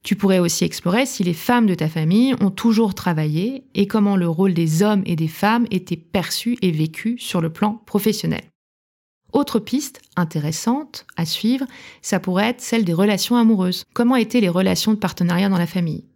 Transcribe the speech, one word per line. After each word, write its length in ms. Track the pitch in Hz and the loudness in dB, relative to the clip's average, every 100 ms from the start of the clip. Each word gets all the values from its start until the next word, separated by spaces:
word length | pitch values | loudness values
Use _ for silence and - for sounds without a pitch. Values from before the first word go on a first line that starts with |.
Tu 120 | - 190 | -2 0
pourrais 240 | 196 185 | 2 4
aussi 240 | 170 - | 2 0
explorer 420 | 185 - 175 208 262 | -2 -2 -2 0 0
si 180 | - | -2
les 100 | 180 | -2
femmes 320 | 165 - 240 220 | -2 0 2 4
de 100 | 175 | 2
ta 140 | 156 | -2
famille 460 | 160 156 202 254 262 | 0 2 4 4 2
ont 120 | 202 | 0
toujours 420 | 190 233 220 226 | 0 2 2 2
travaillé 720 | 190 - 156 151 151 208 277 _ | 0 -2 0 0 0 -2 -6 _
et 140 | - 202 | -2 0
comment 280 | 220 202 196 | 2 2 2
le 140 | 170 | 0
rôle 240 | 160 196 | 2 2
des 300 | 170 165 156 | 2 2 2
hommes 200 | 208 208 185 | 2 2 0
et 100 | 165 | -2
des 120 | 160 | -4
femmes 380 | 160 202 233 240 | 0 0 2 0
était 260 | 185 185 165 | -2 -4 -10
perçu 600 | _ 196 170 - 233 240 | _ -4 -4 -4 -4 0
et 100 | 185 | 0
vécu 460 | 156 156 160 220 240 | 0 -2 -2 -6 -6
sur 240 | - 180 | -4 -4
le 100 | 160 | -4
plan 300 | 160 208 220 - | -2 -2 -2 -4
professionnel. 580 | 208 220 214 165 87 - _ _ _ _ _ _ _ _ | -2 0 -2 -4 -6 -8 _ _ _ _ _ _ _ _
Autre 260 | 277 277 226 | -2 0 -2
piste 420 | 214 262 294 - _ - | -2 -4 -4 -14 _ -4
intéressante 880 | 165 160 151 156 - 269 294 - - - | -2 -2 -4 -4 -2 -2 -4 -16 -14 -8
à 80 | 160 | -6
suivre, 400 | - 220 262 262 - - - | -2 -2 -2 -4 -12 -20 -18
ça 180 | - 190 | -4 -4
pourrait 300 | 190 180 220 | -2 0 0
être 120 | 247 | -4
celle 240 | - 233 190 | -4 -2 0
des 80 | |
relations 420 | 165 202 196 - 240 | 2 2 2 0 4
amoureuses. 480 | 226 214 185 180 - | 4 4 0 -2 -8
Comment 220 | - 240 254 | 0 2 2
étaient 240 | 220 247 | 2 2
les 80 | 196 | 2
relations 440 | 170 190 180 - | 2 2 0 0
de 80 | 214 | 0
partenariat 500 | 190 - 175 175 196 | -2 -2 0 2 2
dans 80 | 190 | 0
la 80 | 170 | 0
famille ? 400 | 180 170 156 - | -2 -4 -6 -12